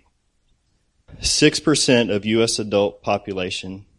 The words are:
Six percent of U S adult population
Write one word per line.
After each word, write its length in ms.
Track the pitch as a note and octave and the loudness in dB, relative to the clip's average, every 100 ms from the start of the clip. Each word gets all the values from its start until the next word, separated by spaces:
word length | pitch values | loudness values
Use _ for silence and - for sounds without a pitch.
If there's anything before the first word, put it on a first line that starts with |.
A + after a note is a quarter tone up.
| _ _ _ _ _ _ _ _ _ _ _ - | _ _ _ _ _ _ _ _ _ _ _ -8
Six 400 | - - D3+ - | -4 2 2 2
percent 500 | - C#3+ - A#2+ G#2+ | 0 0 2 2 2
of 140 | G#2 | -2
U 180 | G#2+ A2+ | 0 0
S 160 | A2+ - | 0 -2
adult 440 | G#2+ G2+ G2+ - | -2 0 0 -2
population 840 | A2+ G2+ - F#2 F#2 - F#2 F#2+ - | -4 -4 -4 -6 -6 -8 -10 -14 -16